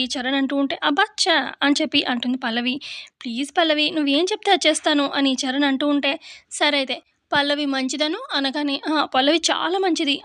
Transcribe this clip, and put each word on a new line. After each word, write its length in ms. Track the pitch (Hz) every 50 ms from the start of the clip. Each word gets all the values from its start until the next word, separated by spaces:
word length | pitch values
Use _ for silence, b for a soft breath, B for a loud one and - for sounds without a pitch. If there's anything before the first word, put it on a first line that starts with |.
| 254
చరణ్ 300 | 247 - 285 240 254 277
అంటూ 200 | 277 269 254 285
ఉంటే, 200 | 277 277 262 - -
"అబ్బా 220 | - 302 285 330 403 415 - -
ఛా" 180 | - 381 330 294 262 - - -
అని 140 | - 277 294 277
చెప్పి 220 | 311 - - 285 -
అంటుంది 340 | - 247 240 - 247 254 262
పల్లవి. 360 | 262 233 226 240 240 254 254 294 B B B B B B _
"ప్లీజ్ 340 | - - 254 226 240 285 277
పల్లవి, 340 | - - 330 320 302 302 302 294
నువ్వేం 340 | - 320 294 277 277 294 359
చెప్తే 260 | 381 427 415 - 403
అది 160 | 381 - -
చేస్తాను" 380 | 311 311 - - 330 302 285 277 277 -
అని 180 | 285 277 269 262
చరణ్ 300 | 254 277 262 254 285 285
అంటూ 240 | 277 269 262 294 294
ఉంటే, 240 | 285 285 269 277 269 B B B B B B _
"సరే 280 | - - 330 294 294 277
అయితే, 180 | 269 247 247 - - _ _ _ _ _
పల్లవి 340 | - 285 285 285 294 285 294
మంచిదను" 540 | 277 269 269 262 262 277 269 302 302 339 440 523 - -
అనగానే, 420 | 294 277 269 254 302 294 285 277 - -
"ఆ, 180 | - 311 302 -
పల్లవి 360 | - - 254 269 285 330 330
చాలా 380 | 320 - - - 285 320 359 392
మంచిది" 380 | 381 370 320 - 330 277 277 -